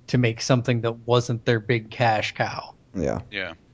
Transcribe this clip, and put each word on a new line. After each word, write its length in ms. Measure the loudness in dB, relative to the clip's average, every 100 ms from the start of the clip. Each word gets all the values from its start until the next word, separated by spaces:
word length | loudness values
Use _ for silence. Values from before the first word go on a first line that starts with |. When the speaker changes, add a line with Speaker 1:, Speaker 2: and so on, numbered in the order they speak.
| -2
Speaker 1:
to 100 | 2
make 240 | 2 0
something 400 | 2 2 2 -2
that 120 | -2 -4 2
wasn't 400 | 2 2 -2 0
their 140 | 0
big 300 | 0 -2 -4
cash 440 | 0 2 2 -2
cow. 420 | -2 -4 -4 -12 -18 _ -4
Speaker 2:
Yeah. 260 | -2 -2 -6
Speaker 3:
Yeah. 220 | -8 -8 -10 _